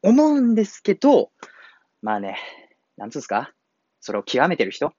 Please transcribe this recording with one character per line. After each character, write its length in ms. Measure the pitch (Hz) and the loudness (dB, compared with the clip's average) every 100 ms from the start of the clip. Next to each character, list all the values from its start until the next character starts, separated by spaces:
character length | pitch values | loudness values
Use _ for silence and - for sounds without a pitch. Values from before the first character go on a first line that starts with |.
思 240 | 202 247 302 | 4 4 4
う 140 | 294 | 2
ん 140 | 240 | 2
で 120 | 220 196 | 2 0
す 160 | - | -4
け 120 | - | -4
ど、 360 | - 277 240 - _ - - - _ _ _ | 2 4 4 2 _ -20 -20 -20 _ _ _
ま 140 | 107 107 | -6 -6
あ 40 | |
ね、 160 | 98 98 - - _ _ _ _ | -6 -12 -16 -20 _ _ _ _
な 80 | 104 | -14
ん 40 | |
つ 60 | 147 | -14
う 20 | |
ん 20 | |
で 20 | |
す 40 | - | -6
か？ 260 | 101 113 _ _ _ _ _ | -6 -6 _ _ _ _ _
そ 120 | - | -10
れ 60 | 104 | -10
を 40 | |
極 240 | - 127 156 | -4 -2 0
め 120 | 175 | 0
て 60 | |
る 80 | 98 | -4
人？ 200 | - 151 | -4 -8